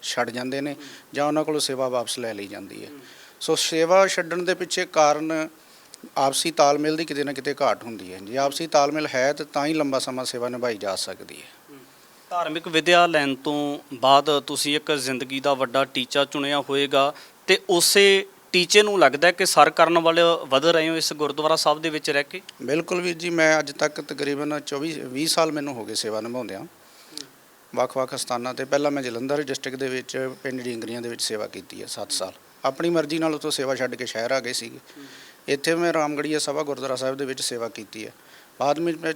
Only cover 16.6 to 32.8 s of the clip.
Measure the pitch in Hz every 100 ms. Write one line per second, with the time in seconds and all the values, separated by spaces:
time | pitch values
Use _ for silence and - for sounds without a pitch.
16.6 | 139 139 139 139 139 - - - - 190
17.6 | - 175 - 202 196 196 202 - - 180
18.6 | 170 208 208 196 135 143 175 175 185 160
19.6 | 151 - 165 170 165 170 170 165 151 135
20.6 | 165 165 160 165 - 151 143 143 156 160
21.6 | 156 151 165 151 156 143 143 185 - -
22.6 | 123 156 170 180 180 165 175 170 156 156
23.6 | 147 - 156 165 147 143 143 139 147 151
24.6 | 151 139 160 151 131 131 156 170 160 147
25.6 | 143 120 104 107 110 107 117 123 104 98
26.6 | 170 - - - - - - - _ _
27.6 | - 123 127 131 131 131 - 120 127 123
28.6 | 131 143 147 143 123 117 131 147 139 131
29.6 | 135 131 135 131 127 131 131 127 139 127
30.6 | 123 113 110 120 120 110 - 107 104 92
31.6 | - 98 98 117 101 - 92 - - -
32.6 | 135 135